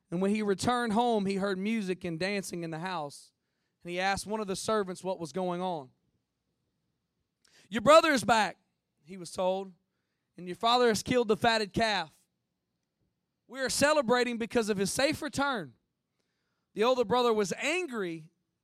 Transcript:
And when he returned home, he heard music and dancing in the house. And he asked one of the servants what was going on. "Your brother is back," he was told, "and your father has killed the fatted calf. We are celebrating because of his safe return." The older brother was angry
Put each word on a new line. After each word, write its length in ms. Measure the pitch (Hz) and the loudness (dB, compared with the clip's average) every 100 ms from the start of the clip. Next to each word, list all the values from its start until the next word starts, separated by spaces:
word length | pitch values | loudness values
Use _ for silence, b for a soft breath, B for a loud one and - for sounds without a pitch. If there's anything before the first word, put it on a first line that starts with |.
| - | -8
And 100 | 175 | -2
when 140 | 190 214 | 0 0
he 80 | |
returned 500 | 208 185 233 247 240 | 0 0 0 0 2
home, 320 | 208 240 226 190 | 2 2 2 0
he 100 | 196 | -2
heard 220 | 202 185 | -2 -2
music 460 | 202 226 185 180 | -2 -2 -2 -6
and 160 | 180 165 | -6 -4
dancing 440 | 185 202 185 175 | -4 -4 -6 -8
in 60 | 165 | -8
the 80 | 160 | -8
house. 540 | 185 175 147 - - _ _ _ _ _ | -8 -6 -8 -12 -20 _ _ _ _ _
And 60 | 175 | -10
he 100 | 175 | -4
asked 280 | 190 190 190 | -2 -2 -4
one 120 | 214 | -6
of 80 | 202 | -4
the 80 | 190 | -6
servants 480 | - 220 185 180 | -2 -2 -2 -6
what 160 | 180 180 | -8 -8
was 120 | 165 | -6
going 280 | 185 180 175 | -4 -4 -4
on. 300 | 185 165 127 _ _ _ _ _ _ _ _ _ _ _ _ _ _ _ b b b | -4 -6 -10 _ _ _ _ _ _ _ _ _ _ _ _ _ _ _ b b b
"Your 140 | 208 | 0
brother 300 | 220 320 330 | 8 8 8
is 120 | 269 | 2
back," 340 | 208 226 196 - _ _ _ _ | 4 2 2 -4 _ _ _ _
he 160 | 147 190 | -18 -16
was 140 | 165 | -12
told, 420 | - 185 190 190 175 _ _ _ _ _ - | -2 -2 -2 -6 -16 _ _ _ _ _ -16
"and 80 | 180 | -12
your 100 | 175 | -2
father 320 | 226 247 240 | 2 4 4
has 120 | 208 | 2
killed 280 | - 247 220 | 2 0 2
the 60 | 220 | 2
fatted 380 | 240 220 208 | 2 0 -2
calf. 380 | - 226 196 156 _ _ _ _ _ _ _ _ _ _ _ _ _ - | -2 0 -2 -6 _ _ _ _ _ _ _ _ _ _ _ _ _ -16
We 120 | 254 | -6
are 120 | 262 | -2
celebrating 640 | - 285 302 226 247 247 233 | 2 4 4 4 2 2 -2
because 320 | 233 247 208 | -2 -2 0
of 80 | 196 | -2
his 160 | 190 | -2
safe 260 | - 285 294 | 0 0 0
return." 540 | 302 - 285 240 143 - _ _ _ _ _ _ _ _ _ - | -6 -2 -2 -2 -8 -16 _ _ _ _ _ _ _ _ _ 0
The 80 | |
older 220 | 226 254 214 | 2 2 2
brother 280 | 247 240 | 2 2
was 180 | 214 190 | 2 0
angry 760 | - 262 349 349 240 180 165 156 _ _ _ | -2 -2 -2 -4 -6 -6 -8 -14 _ _ _